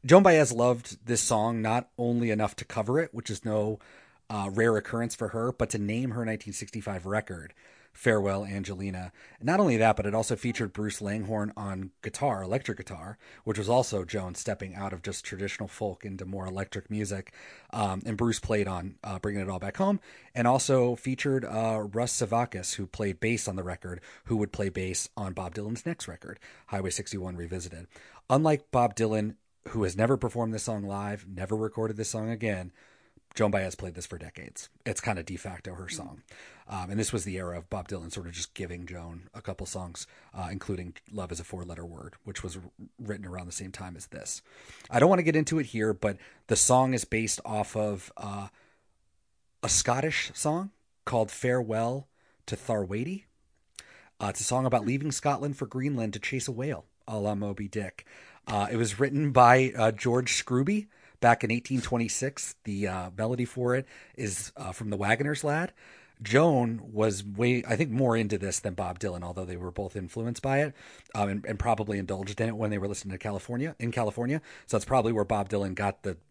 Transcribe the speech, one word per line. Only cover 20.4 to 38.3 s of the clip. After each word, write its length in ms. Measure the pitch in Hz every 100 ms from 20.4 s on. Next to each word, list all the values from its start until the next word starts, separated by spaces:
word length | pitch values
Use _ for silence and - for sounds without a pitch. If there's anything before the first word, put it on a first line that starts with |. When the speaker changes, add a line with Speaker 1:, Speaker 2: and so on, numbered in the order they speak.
| 120
Speaker 1:
also 480 | 127 - 131 120 120
featured, 500 | 135 131 143 135 117
uh, 380 | 110 113 110 104
Russ 260 | 107 120 -
Savakis, 560 | 107 113 120 92 90 -
who 120 | 95
played 320 | - 104 92
bass 280 | 110 113 -
on 80 | 95
the 80 |
record, 380 | 90 85 90 87 - - -
who 120 | 113
would 140 | 101
play 180 | - 98
bass 400 | 95 92 90 - -
on 180 | 98
Bob 200 | 90 92
Dylan's 320 | 107 104 113 170
next 220 | 170 -
record, 320 | - - - - - -
Highway 220 | 98 95
sixty-one 460 | - 101 101 92 87
Revisited. 520 | 85 92 87 82 87 - - - _
Unlike 420 | 135 156 151 -
Bob 240 | 127 120 101
Dylan, 400 | 113 107 107 107 _ _ -
who 140 | 113
has 120 | 95 92
never 220 | 113 131
performed 360 | 120 120 113
this 100 | 110
song 200 | - 107
live, 440 | 101 101 101 104 95
never 280 | 92 95 107
recorded 420 | 110 110 110 107
this 120 | 107
song 200 | 113 110
again, 420 | 113 110 95 90 _ - _ _ _ _ -
Joan 140 | 107
Baez 240 | 101 95
played 220 | - 92 85
this 100 | -
for 140 | 85
decades. 500 | 82 - - - - _ -
It's 160 | 98
kinda 220 | - 95
de 140 | 82 87
facto 360 | 104 90 -
her 120 | 87 92
Speaker 2:
Mm. 60 |
Speaker 1:
song. 320 | - - 76 _ - - - -
Um, 240 | 101 92
and 80 | 101
this 120 | 104
was 120 | 113
the 140 | 98 92
era 200 | 90 87
of 100 | 82
Bob 200 | 101 87
Dylan 240 | 95 82
sort 160 | 101
of 60 | 85